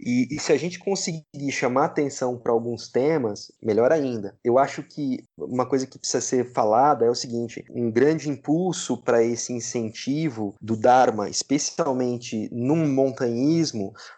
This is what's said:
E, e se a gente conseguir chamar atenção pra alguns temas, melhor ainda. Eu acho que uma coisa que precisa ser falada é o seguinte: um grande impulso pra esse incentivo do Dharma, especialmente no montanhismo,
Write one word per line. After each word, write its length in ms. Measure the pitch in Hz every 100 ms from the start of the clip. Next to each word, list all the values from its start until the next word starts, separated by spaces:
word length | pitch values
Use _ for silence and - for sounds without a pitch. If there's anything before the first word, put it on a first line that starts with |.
E, 260 | 120 123 127
e 120 | 147
se 120 | -
a 40 | 139
gente 200 | 175 180
conseguir 720 | 196 190 - 160 - 143 139
chamar 320 | - 127 131
atenção 520 | 165 160 139 - 127 120
pra 140 | 123
alguns 380 | 117 117 113 -
temas, 640 | 120 143 160 113 101 - -
melhor 300 | 113 104 123
ainda. 440 | 160 135 113 98 -
Eu 160 | 123 127
acho 240 | 143 -
que 400 | 139 - 139 127 - -
uma 280 | 104 123
coisa 220 | 120 135 131
que 140 | -
precisa 200 | - 127
ser 320 | - 127 120
falada 540 | - 110 113 143 131 117
é 40 |
o 40 |
seguinte: 500 | 120 135 117 117 - -
um 220 | 123 117
grande 360 | 113 143 160 147
impulso 720 | 135 - 160 185 - - 120
pra 220 | - 117
esse 300 | 117 117 -
incentivo 1040 | 123 117 123 110 - - 147 160 113 104 -
do 160 | 107 110
Dharma, 520 | 123 127 123 110 95
especialmente 1160 | - - 143 - - 151 127 123 120 123 110 104
no 240 | 123 127
montanhismo, 1160 | 165 156 135 135 127 123 117 143 165 147 113 98 110 -